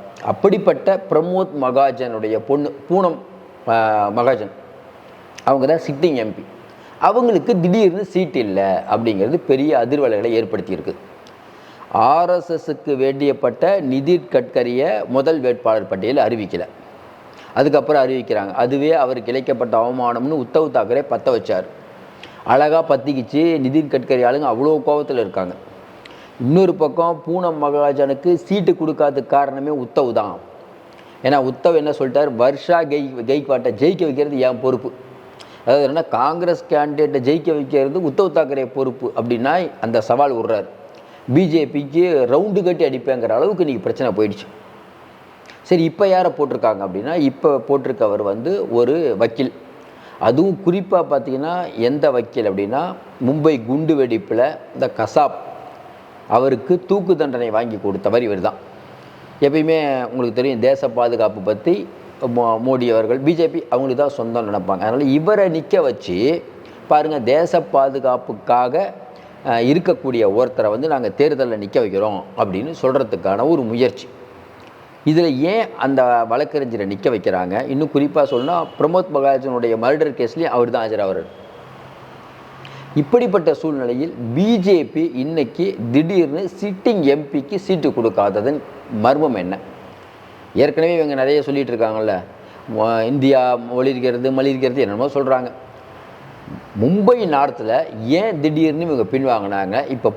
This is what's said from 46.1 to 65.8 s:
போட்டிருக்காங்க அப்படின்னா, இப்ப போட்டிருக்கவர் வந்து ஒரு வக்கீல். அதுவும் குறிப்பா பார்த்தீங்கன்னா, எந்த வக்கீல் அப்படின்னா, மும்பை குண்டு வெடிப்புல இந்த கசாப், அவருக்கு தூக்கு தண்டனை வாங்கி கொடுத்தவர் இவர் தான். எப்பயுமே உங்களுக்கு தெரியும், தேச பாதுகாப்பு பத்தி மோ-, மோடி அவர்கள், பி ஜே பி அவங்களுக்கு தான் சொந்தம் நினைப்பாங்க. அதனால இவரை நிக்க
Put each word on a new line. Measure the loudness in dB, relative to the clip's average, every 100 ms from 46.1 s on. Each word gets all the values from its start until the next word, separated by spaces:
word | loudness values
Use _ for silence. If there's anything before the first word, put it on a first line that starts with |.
| 4 2 0
போட்டிருக்காங்க | -2 2 0 0 -4
அப்படின்னா, | -4 -2
இப்ப | 0 0 2 2 2 2
போட்டிருக்கவர் | 0 0 0 0 2
வந்து | -2 -2 -2 -4 0
ஒரு | 2 2 2 0 0
வக்கீல். | 0 0 -4 -6 -20 -20 -20 -20 -20 -2
அதுவும் | 2 2 2 0 0
குறிப்பா | -2 0 0 0
பார்த்தீங்கன்னா, | -2 -2 -6 -4 -4 -6
எந்த | -2 0 2 2
வக்கீல் | 2 -2 -2 -2
அப்படின்னா, | -2 -2 -2 -4 -10 -18 -4 -2
மும்பை | 2 2 2 -2
குண்டு | -2 0
வெடிப்புல | 2 2 0 -2 0 0 -2 -14
இந்த | -6 -4 -2
கசாப், | -2 2 0 -2 -14 -16 -18 -20 -20 -20 -20 -20 -2
அவருக்கு | 2 2 0 0 -2 0
தூக்கு | -2 0 0
தண்டனை | 0 -2 -2
வாங்கி | -2 -2 -4
கொடுத்தவர் | -4 -2 0 0
இவர் | 0 -2
தான். | -4 -6 -16 -20 -20 -20 -20 -20 -20 -2
எப்பயுமே | 0 2 2 0 0 -2
உங்களுக்கு | -4 -4 -2
தெரியும், | 0 -2 0
தேச | 0 2 -2
பாதுகாப்பு | 0 0 2 0 0
பத்தி | -4 -2 0 -2 -4 -16 -20 -8 -4 0
மோ-, | 2 0 0
மோடி | 0 2
அவர்கள், | 2 2 0
பி | 0
ஜே | 2 0
பி | -2 -2
அவங்களுக்கு | -2 0 0
தான் | 0
சொந்தம் | -2 -4 -2 -2
நினைப்பாங்க. | -2 -2 -2
அதனால | 0 0
இவரை | 2 2 2 2 2
நிக்க | 0 0 2